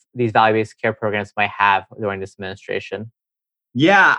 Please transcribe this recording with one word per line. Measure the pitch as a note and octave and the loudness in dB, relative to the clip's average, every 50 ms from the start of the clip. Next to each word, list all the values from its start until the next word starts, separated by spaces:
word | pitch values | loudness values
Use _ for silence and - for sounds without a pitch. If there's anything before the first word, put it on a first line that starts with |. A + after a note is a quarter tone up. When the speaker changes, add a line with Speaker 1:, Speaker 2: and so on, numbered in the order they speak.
| _ _ - | _ _ -6
Speaker 1:
these | B2 B2 A2 | -4 -4 0
value-based | G#2 A#2 A2 A2 A2 A2 A2 - - _ | 2 4 4 4 2 0 -2 -4 -8 _
care | - A2+ G#2+ | -4 -4 -4
programs | - A2+ G#2+ G2+ G#2 G2+ G2+ - | -2 -4 -4 -4 -4 -6 -6 -4
might | G#2+ G#2 G2 | -4 -4 -4
have | - - G2+ G2+ G2 F#2+ F#2 _ - A2 | -2 0 2 2 2 0 -2 _ -12 -8
during | A2 G2+ G2 F#2+ | -6 -6 -6 -6
this | F#2+ F#2+ _ | -10 -12 _
administration? | - F#2+ F#2 G2 - - - G2+ G2 - - G2 G2 A2 A#2 _ _ _ _ _ _ _ _ _ _ _ _ - | -12 -12 -12 -12 -12 -10 -8 -8 -8 -6 -8 -10 -10 -12 -14 _ _ _ _ _ _ _ _ _ _ _ _ -2
Speaker 2:
Yeah, | B2 D3+ F3+ G3+ G3 F3+ D3+ - | 0 2 4 6 6 6 4 4